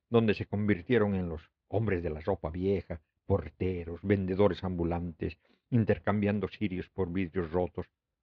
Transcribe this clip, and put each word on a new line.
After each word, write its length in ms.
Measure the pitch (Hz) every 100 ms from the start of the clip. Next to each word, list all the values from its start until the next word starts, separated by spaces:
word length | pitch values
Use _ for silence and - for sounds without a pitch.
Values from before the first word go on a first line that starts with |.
| _
donde 240 | 117 110
se 120 | 95 -
convirtieron 680 | 101 104 90 87 117 104 95
en 120 | 87
los 140 | 78 - _ _
hombres 360 | 101 107 90
de 60 | 85
la 120 | 76
ropa 280 | 101 95 80
vieja, 520 | 87 95 95 - 85 - _ -
porteros, 760 | 95 78 - 92 90 82 85
vendedores 600 | 101 101 92 95 101 85
ambulantes, 760 | 92 87 85 87 87 78 85 - _ _ _
intercambiando 760 | 123 101 - - 104 101 104 95
cirios 420 | - 101 90 -
por 220 | - 87
vidrios 400 | 90 90 95 80
rotos, 360 | 90 87 - - _ _ _